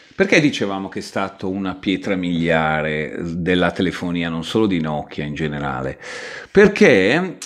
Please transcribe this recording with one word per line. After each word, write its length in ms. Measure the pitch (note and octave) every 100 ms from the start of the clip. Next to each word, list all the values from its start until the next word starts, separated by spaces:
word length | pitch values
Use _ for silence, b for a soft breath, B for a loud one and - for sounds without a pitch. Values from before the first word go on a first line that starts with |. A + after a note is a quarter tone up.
| b
perché 260 | b G3 F#3
dicevamo 480 | D3 - G#2 F#2+ F#2+
che 100 | G#2
è 40 |
stato 460 | - G#2+ F#2+ - F#2+
una 280 | G2 F#2+ F#2+
pietra 400 | G2+ F#2 G2 F#2
miliare 1000 | F2 E2+ E2 D#2+ D#2 D#2 D#2 D2+ D2+ -
della 480 | E2+ E2+ F2 F2+ F2
telefonia, 580 | - F2+ - F2 F2 E2+
non 160 | E2
solo 220 | A#2 A2+ G#2+
di 140 | F2+
Nokia 440 | D#2 D2+ D2 -
in 100 | D2+
generale? 640 | D2 D#2+ D2 C#2+ B1+ C2 - B B B B B
Perché 880 | G3 G3+ G3+ G3 G#2+ F#2+ D#3 F#3 -